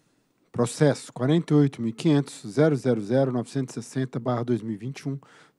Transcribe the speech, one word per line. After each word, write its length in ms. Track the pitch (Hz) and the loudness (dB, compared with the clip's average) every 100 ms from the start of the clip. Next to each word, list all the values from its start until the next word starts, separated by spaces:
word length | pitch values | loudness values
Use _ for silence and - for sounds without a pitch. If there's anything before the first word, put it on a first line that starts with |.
| _ _ _ _ _ | _ _ _ _ _
Processo 580 | 123 120 - 151 117 - | -2 -2 2 2 2 -4
quarenta 440 | - 127 170 - | -2 2 2 4
e 20 | 147 | 4
oito 240 | 143 - | 4 0
mil 140 | 113 | -6
quinhentos, 500 | 113 170 143 139 - 110 | -2 2 2 2 -8 -4
zero 300 | 107 156 135 | 2 4 4
zero 240 | 127 113 | 0 0
zero 320 | 101 131 135 | 2 2 2
novecentos 420 | 123 113 139 127 | 0 -4 -4 -6
e 80 | - | -8
sessenta 380 | 110 135 131 131 | -8 -6 -4 -4
barra 220 | 123 120 | -4 -2
dois 180 | 117 113 | 0 -2
mil 140 | 113 | -2
e 20 | 101 | -8
vinte 220 | 123 139 | -8 -8
e 100 | 139 | -8
um, 100 | 139 - - _ | -8 -12 -20 _